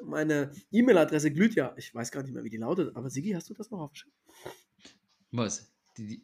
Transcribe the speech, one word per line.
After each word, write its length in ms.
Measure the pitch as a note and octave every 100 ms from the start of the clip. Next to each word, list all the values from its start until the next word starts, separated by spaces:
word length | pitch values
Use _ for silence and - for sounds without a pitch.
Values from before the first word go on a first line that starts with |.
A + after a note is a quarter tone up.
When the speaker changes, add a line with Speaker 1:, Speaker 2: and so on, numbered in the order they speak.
Speaker 1:
meine 480 | - D3 D#3 D3 C#3+ - -
E-Mail-Adresse 600 | G#3 B3 F#3 D3+ D3+ D3
glüht 220 | C#3+ A3 G3
ja. 180 | C3+ -
Ich 140 | -
weiß 200 | A#2 A#2+
gar 100 | C#3
nicht 100 | C3+
mehr, 100 | B2
wie 60 | A#2
die 80 | A2
lautet, 360 | A#2 C#3+ C3
aber 140 | B2 B2+
Sigi, 220 | B2 G3
hast 160 | F3 -
du 40 |
das 160 | A3 G#3
noch 80 | G3
auf 100 | D3
dem 60 | -
Schirm? 160 | - _ _ - - - _ _ - _ _ _ _
Speaker 2:
Was? 400 | A#2+ G#2+ - - _ _ -
Die, 100 | G#2+
die 160 | -